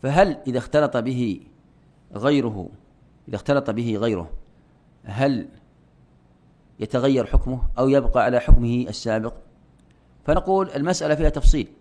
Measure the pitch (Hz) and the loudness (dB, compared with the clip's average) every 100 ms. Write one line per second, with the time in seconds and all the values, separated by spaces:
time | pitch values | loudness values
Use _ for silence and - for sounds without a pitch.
0 | 131 147 202 143 - 123 - 151 147 127 | 0 2 2 2 -4 -6 0 0 0 -2
1 | 117 127 120 92 - _ _ _ _ _ | -4 -4 -4 -4 -10 _ _ _ _ _
2 | _ 101 123 147 120 101 90 - _ _ | _ -4 0 2 0 -6 -12 -16 _ _
3 | _ _ - 104 - 143 139 110 120 107 | _ _ -10 -10 0 0 0 -4 -4 -2
4 | 113 101 85 - - _ _ _ _ _ | -2 -4 -6 -12 -14 _ _ _ _ _
5 | - 101 139 127 - - _ _ _ _ | -14 -2 -2 -2 -6 -16 _ _ _ _
6 | _ _ _ _ _ _ _ _ 110 127 | _ _ _ _ _ _ _ _ -6 -2
7 | 135 131 110 - - 127 - - 135 139 | 0 0 2 0 0 -4 -4 0 2 2
8 | 135 127 113 123 120 131 120 120 120 104 | 2 2 2 0 6 6 6 -2 -4 -8
9 | - 110 113 - - _ _ _ _ _ | -4 -4 -4 -12 -20 _ _ _ _ _
10 | _ _ - 160 185 190 190 143 151 185 | _ _ -2 -2 2 0 0 -4 -4 -2
11 | 151 151 160 - - 151 - - | 0 2 0 4 6 6 0 -10